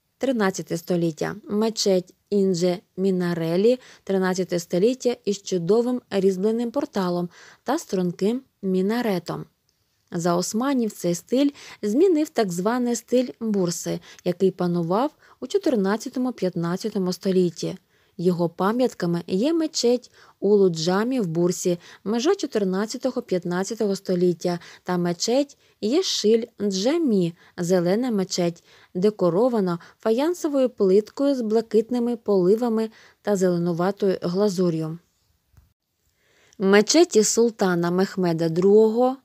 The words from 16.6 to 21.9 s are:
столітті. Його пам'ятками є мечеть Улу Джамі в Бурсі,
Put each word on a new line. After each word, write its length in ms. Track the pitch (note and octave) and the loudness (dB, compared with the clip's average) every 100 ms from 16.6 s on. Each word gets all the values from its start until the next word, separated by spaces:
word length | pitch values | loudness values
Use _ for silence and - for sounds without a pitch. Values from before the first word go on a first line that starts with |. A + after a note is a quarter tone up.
| E3+ F#3 A3 G3+ F3+ | -4 -4 -4 -4 -4
столітті. 640 | - G3 F#3 F3 - E3 F#3 _ _ _ - | -2 0 2 0 -2 -10 -10 _ _ _ -2
Його 300 | F3 E3+ E3+ | -2 0 -2
пам'ятками 760 | E3 F#3 B3 B3 - F3 E3+ - | 0 -2 2 -2 0 -2 -2 -2
є 260 | F#3 C#4+ | -2 0
мечеть 580 | E4+ D#4+ - A#3+ B3 - _ - - | 0 -2 0 0 0 -2 _ -20 -4
Улу 280 | G3 G#3 F#3+ | 2 4 4
Джамі 520 | D#3+ D#3+ F#3+ A#3+ C4 | 2 0 0 0 -2
в 60 | F3+ | -2
Бурсі, 520 | D#3+ F3 F3+ F3+ F3 - | 0 0 0 -2 -4 -6